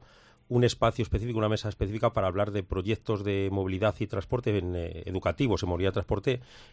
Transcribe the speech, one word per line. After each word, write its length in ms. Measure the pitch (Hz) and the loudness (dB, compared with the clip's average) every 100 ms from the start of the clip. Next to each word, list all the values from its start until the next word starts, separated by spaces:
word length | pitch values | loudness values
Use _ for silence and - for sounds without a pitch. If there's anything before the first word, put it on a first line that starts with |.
| - - - _ - | -8 -20 -20 _ -2
un 160 | 123 | 4
espacio 380 | 123 - 113 - | 4 4 2 2
específico, 380 | 110 101 120 110 | -2 -2 -2 0
una 100 | 107 | 2
mesa 200 | 107 107 | 0 -2
específica 440 | - 98 110 117 | -4 -4 0 0
para 140 | 113 92 | 2 0
hablar 240 | 92 104 | 0 0
de 100 | 101 | -2
proyectos 640 | 95 92 98 107 - 104 | -2 -2 0 -2 -2 -2
de 260 | 101 98 98 | 0 0 0
movilidad 440 | 98 95 95 107 - | 0 0 0 0 0
y 60 | 107 | -4
transporte 500 | 101 - 123 117 104 | -4 -2 -2 0 0
en, 200 | 90 90 | 0 -4
eh, 260 | 85 82 92 | -6 -8 -4
educativos, 560 | 92 90 82 131 92 | -2 0 2 2 2
en 60 | 90 | 2
movilidad 220 | 87 95 | 0 2
y 20 | |
transporte, 480 | 101 - 101 135 127 - - - | 0 0 0 0 -2 -6 -20 -20